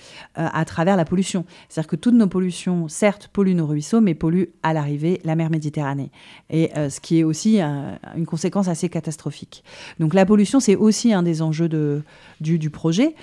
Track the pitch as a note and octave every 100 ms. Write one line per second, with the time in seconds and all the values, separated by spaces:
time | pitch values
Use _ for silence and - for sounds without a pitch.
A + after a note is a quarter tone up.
0 | - - - - D#3+ - D#3+ - E3 G3
1 | D#3+ F3+ F#3 F#3+ E3 - - - D#3+ E3
2 | A#3+ A#3+ G#3 F#3 F#3 F3 - F3 D#3+ -
3 | G#3 F#3+ - - F#3+ F3+ D3+ D3+ D3 A3+
4 | G#3+ D#3 E3 F3 F#3+ _ D#3+ D#3+ C#3+ D3
5 | D#3+ F#3 D#3+ D#3+ D#3+ D#3+ D3+ D3+ C#3+ C#3
6 | C3+ - - - _ D#3+ D#3+ D3+ C#3+ -
7 | - E3 D#3+ D#3 A3 A3 D3+ C#3+ C#3+ -
8 | - - E3 E3 F#3 G3 F#3 E3 F3 E3
9 | D#3 D3+ - - - - - - - -
10 | D#3+ F#3 F#3+ G#3 G3+ C4+ A3+ F#3+ G#3+ G#3
11 | A#3+ G3+ F3 D#3+ D#3+ D#3 E3+ D#3+ D3 C#3+
12 | D3 - - - D#3 E3+ D#3 - D#3+ E3
13 | D4 D#4